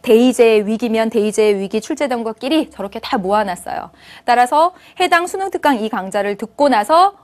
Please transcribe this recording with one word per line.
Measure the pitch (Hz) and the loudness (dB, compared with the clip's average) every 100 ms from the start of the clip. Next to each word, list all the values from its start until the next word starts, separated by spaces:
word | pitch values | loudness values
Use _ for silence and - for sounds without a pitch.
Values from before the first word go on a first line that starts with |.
대의제의 | - 226 254 247 233 214 202 | 2 4 4 4 4 4 0
위기면 | 226 240 226 226 | -4 -2 -2 0
대의제의 | 226 208 208 214 202 | 0 0 2 2 0
위기 | 196 214 | -2 -4
출제된 | - 311 285 240 | -6 -4 -4 -4
것끼리 | 226 220 262 320 - | -6 -8 -2 -2 -2
저렇게 | - 196 226 | -8 -12 -10
다 | - 254 | -6 -4
모아놨어요. | 180 208 202 175 - - - - - - - | 0 0 -2 -6 -10 -10 -12 -18 -20 -8 0
따라서 | 240 247 302 339 - - - | 2 2 2 0 -2 -14 -4
해당 | 359 339 359 | 0 2 0
수능 | 392 381 | -6 -6
특강 | 359 294 247 | -2 0 0
이 | 214 | -2
강좌를 | 214 190 208 202 202 | -6 -4 -4 -4 -6
듣고 | 220 - 285 | -8 0 2
나서 | 226 208 320 392 403 | 2 2 4 4 0